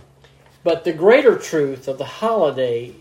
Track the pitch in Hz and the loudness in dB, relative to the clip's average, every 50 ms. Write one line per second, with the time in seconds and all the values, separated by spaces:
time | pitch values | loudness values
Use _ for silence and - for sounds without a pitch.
0 | - _ _ _ _ _ _ _ _ _ _ _ _ 170 165 160 - 180 160 151 | -20 _ _ _ _ _ _ _ _ _ _ _ _ -2 -2 -2 -4 -6 -4 2
1 | 170 208 240 294 285 240 180 - - - 165 156 143 135 135 127 - - 175 - | 4 6 6 6 6 4 2 2 -4 -4 -2 -2 -2 -2 -4 -8 -8 -10 -8 -8
2 | 175 - - - 214 233 226 214 170 143 131 131 127 123 117 120 123 123 - - | -10 -12 -8 -6 -4 -2 0 0 0 0 0 -2 -4 -2 -4 -6 -8 -10 -16 -16